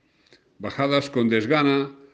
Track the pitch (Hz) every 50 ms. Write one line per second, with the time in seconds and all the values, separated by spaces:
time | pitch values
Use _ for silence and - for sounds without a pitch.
0 | _ _ _ _ _ _ _ _ _ _ _ - 101 101 - 135 139 139 139 139
1 | 139 - - 123 117 110 113 110 107 120 156 151 143 143 139 139 139 139 - -
2 | - -